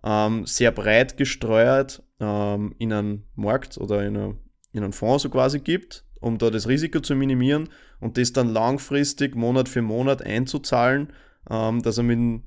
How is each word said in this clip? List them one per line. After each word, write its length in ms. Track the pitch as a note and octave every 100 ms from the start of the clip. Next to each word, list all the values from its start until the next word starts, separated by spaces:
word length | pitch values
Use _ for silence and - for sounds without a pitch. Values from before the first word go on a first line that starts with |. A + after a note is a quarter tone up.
ähm, 420 | A2 G#2+ G#2+ A2+ -
sehr 260 | - A#2+
breit 460 | A2+ G#2+ A2 C3 -
gestreut, 840 | C3+ - A2+ A2 A#2+ C3+ C#3 - _ _
ähm, 560 | G#2+ G#2 G#2 G2+ G#2 -
in 140 | A2+
einen 340 | G#2+ G#2 G#2 G#2 -
Markt 420 | G#2 B2 - -
oder 280 | G2+ G2+ G2+
in 120 | G#2
eine, 200 | G2+ G#2 - _ -
in 120 | A2
einen 100 | G2+
Fonds 300 | - A2 C3+
so 60 | C3+
quasi 300 | B2+ C3 C#3+
gibt, 460 | D3 F3+ - - - -
um 160 | A#2 A2+
da 120 | A#2
das 180 | A2 G#2+
Risiko 320 | C#3 D#3+ D#3
zu 160 | C#3+ C3+
minimieren 540 | C3+ B2+ B2+ D3+ D#3+ - - -
und 180 | A2+ B2
das 160 | B2
dann 160 | C3 A#2+
langfristig 880 | A2 A#2 C3 - C#3 C#3+ - C#3+ A#2+
Monat 340 | A#2 B2+ B2+
für 120 | B2+
Monat 440 | A2+ A2 C3 C3 -
einzuzahlen, 880 | G#2+ C3 D3+ - B2 A#2+ C3+ D3 - - _ -
ähm, 320 | A2+ A2+ A#2
dass 160 | A#2 A2+
er 60 |
mit 140 | A#2+ A#2
dem 260 | A#2 A2+